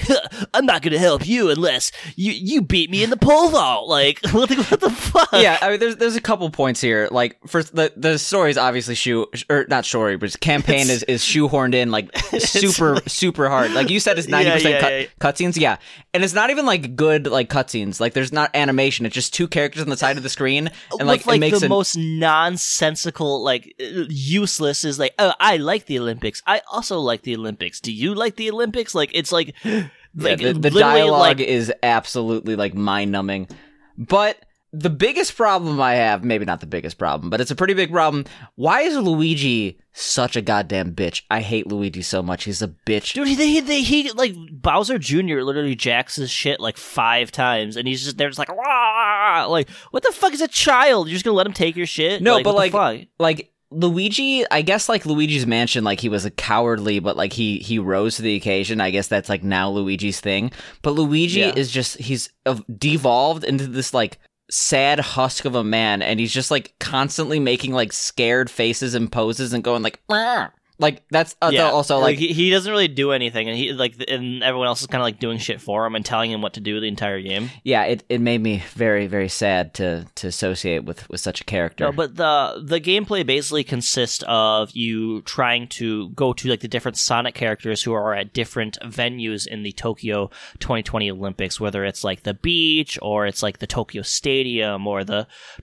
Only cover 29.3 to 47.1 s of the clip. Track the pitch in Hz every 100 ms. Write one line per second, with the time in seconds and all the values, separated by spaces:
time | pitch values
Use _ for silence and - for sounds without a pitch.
29.3 | 175 160 - 220 214 156 - _ 156 156
30.3 | - 123 156 151 180 143 147 156 147 -
31.3 | 135 131 123 113 - 120 113 - 127 113
32.3 | 113 104 104 101 92 101 101 101 98 98
33.3 | 98 92 - - _ _ - 120 190 208
34.3 | - _ _ _ 156 170 143 220 294 359
35.3 | - 220 190 170 143 127 123 113 104 117
36.3 | 110 95 87 76 87 76 - 82 73 82
37.3 | 110 123 127 185 190 165 170 156 147 139
38.3 | - 117 - 147 226 330 294 190 160 160
39.3 | 156 139 117 101 - _ - - - 123
40.3 | 120 104 104 101 95 87 85 87 - -
41.3 | 110 104 113 98 104 98 87 87 95 90
42.3 | 90 - 95 104 80 - 107 - 262 285
43.3 | 269 302 311 269 285 240 294 277 220 254
44.3 | 170 160 151 139 160 214 254 127 151 185
45.3 | 143 131 139 143 123 123 120 131 - 131
46.3 | - 139 - 113 - - - 117